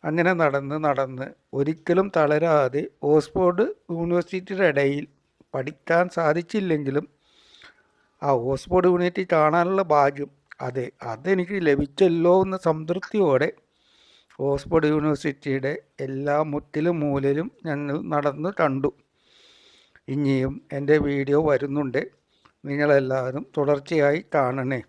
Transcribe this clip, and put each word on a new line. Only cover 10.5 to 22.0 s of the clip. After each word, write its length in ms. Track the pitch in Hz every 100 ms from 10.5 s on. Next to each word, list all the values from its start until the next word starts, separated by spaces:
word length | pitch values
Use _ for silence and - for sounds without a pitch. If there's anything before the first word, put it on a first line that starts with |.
| - 127
അതെ, 180 | 127 120 _ 117
അതെനിക്ക് 460 | 110 151 190 175 202 165
ലഭിച്ചല്ലോ 640 | 143 143 - 190 170 170 185
എന്ന 140 | 190 185 165
സംതൃപ്തിയോടെ 800 | 156 156 175 - 214 185 139 156 - _ _ _ _ _ _ _ _ 139
ഓക്സ്ഫോർഡ് 440 | 139 - 160 151
യൂണിവേഴ്സിറ്റിയുടെ 800 | 151 151 143 160 139 147 135 135 151 _ _ 139
എല്ലാ 320 | 135 143 147 156
മുക്കിലും 440 | 147 - 151 160 170
മൂലയിലും 440 | 147 139 139 143 190 _ 165
ഞങ്ങൾ 280 | 143 147 139 -
നടന്ന് 380 | 147 147 143 160 196
കണ്ടു. 300 | 160 135 139 - _ _ _ _ _ _ _ _ _ _ -
ഇനിയും 400 | 135 143 135 131 139 _ 139
എൻ്റെ 180 | 139 151 143
വീഡിയോ 320 | 139 139 143 156
വരുന്നുണ്ട്. 520 | 135 143 143 135 127